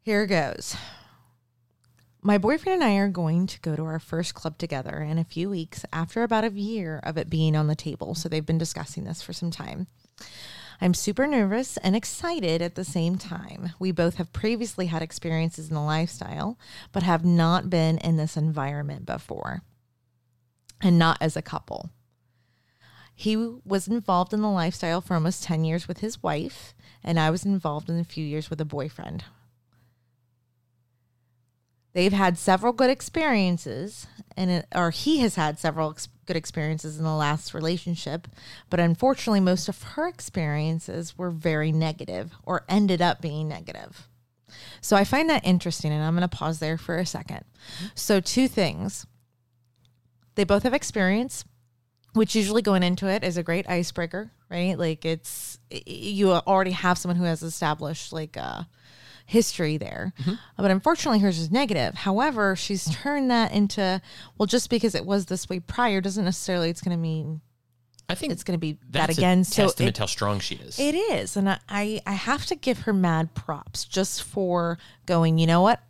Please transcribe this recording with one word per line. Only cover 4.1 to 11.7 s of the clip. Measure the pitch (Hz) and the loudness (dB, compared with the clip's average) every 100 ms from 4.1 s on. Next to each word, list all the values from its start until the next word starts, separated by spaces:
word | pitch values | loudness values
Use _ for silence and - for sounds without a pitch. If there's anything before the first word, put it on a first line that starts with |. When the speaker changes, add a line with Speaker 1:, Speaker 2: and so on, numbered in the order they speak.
| 165 170 | -4 -4
Speaker 1:
club | - 160 156 | -4 -8 -6
together | 170 139 - 71 | -6 -6 -6 -6
in | 151 160 | -2 -2
a | |
few | 165 - 180 | -2 -4 -4
weeks | 196 160 - - | -4 -6 -10 -8
after | 160 165 - | -6 -4 -2
about | 233 226 | 2 2
a | 220 | 0
year | 202 202 226 170 156 | -2 -4 -4 -6 -6
of | - 160 | -6 -4
it | 156 | -2
being | 160 160 | 2 4
on | 156 151 | 4 2
the | 151 | 0
table. | - - - 160 | -4 -8 -8 -6
So | 165 | -4
they've | 156 | -4
been | 156 165 | 0 -2
discussing | 160 - 156 - | -2 -6 -10 -10
this | 180 165 | -10 -10
for | - | -10
some | 175 170 | -8 -6
time. | 170 - 69 185 _ _ _ - - - - - - | -6 -10 -10 -10 _ _ _ -20 -20 -18 -18 -20 -2
I'm | 180 | 2
super | 175 - 208 277 | 2 0 0 2
nervous | 277 202 214 262 | 4 2 0 -2